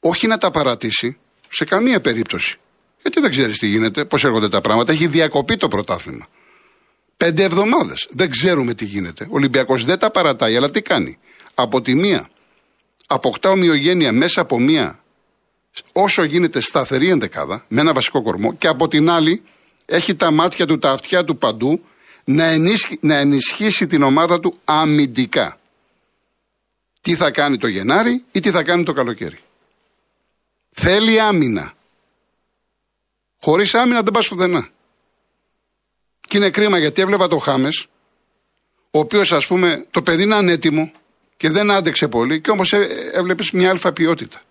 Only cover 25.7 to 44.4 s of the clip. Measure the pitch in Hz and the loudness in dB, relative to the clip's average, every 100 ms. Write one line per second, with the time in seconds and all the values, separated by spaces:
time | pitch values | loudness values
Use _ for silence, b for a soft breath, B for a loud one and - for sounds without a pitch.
25.7 | _ _ _ _ _ _ _ _ _ _ | _ _ _ _ _ _ _ _ _ _
26.7 | _ _ _ - 170 165 131 143 131 117 | _ _ _ -4 0 0 2 0 0 -2
27.7 | 98 101 160 226 247 - 196 185 175 156 | -2 0 2 2 -2 -4 -2 0 0 0
28.7 | 175 165 143 120 110 85 - _ _ _ | 0 0 -2 -4 -4 -10 -12 _ _ _
29.7 | _ _ _ _ _ _ _ _ _ _ | _ _ _ _ _ _ _ _ _ _
30.7 | - - 190 226 220 214 190 135 104 69 | -4 2 2 4 4 4 2 0 -2 -8
31.7 | - _ _ _ _ _ _ _ _ _ | -18 _ _ _ _ _ _ _ _ _
32.7 | _ _ _ _ _ _ _ - 160 202 | _ _ _ _ _ _ _ 0 2 2
33.7 | 226 247 240 190 226 214 185 180 170 110 | 2 2 2 0 0 -2 -2 0 -2 -6
34.7 | _ _ _ _ _ _ _ _ _ _ | _ _ _ _ _ _ _ _ _ _
35.7 | _ _ _ _ _ - 202 202 190 208 | _ _ _ _ _ -4 0 0 2 2
36.7 | 185 151 151 190 202 180 160 - 135 135 | 2 0 0 0 2 2 0 0 0 0
37.7 | 160 - _ _ _ _ _ _ _ _ | -4 -10 _ _ _ _ _ _ _ _
38.7 | _ _ 151 151 208 190 165 - 185 180 | _ _ -2 2 2 2 0 0 2 2
39.7 | 151 - - 143 165 202 214 185 170 160 | 0 -4 -4 0 0 2 2 2 2 2
40.7 | 151 156 _ _ _ _ _ 156 165 208 | 0 -2 _ _ _ _ _ -2 0 2
41.7 | 196 175 - 151 117 123 156 156 214 185 | 2 0 -2 -2 -2 -2 -2 -2 0 2
42.7 | 202 196 - - - 180 175 190 190 185 | 0 0 -4 -6 -4 -2 -4 -2 0 2
43.7 | 185 185 151 160 165 - - | 2 -2 -2 -2 -2 -6 -18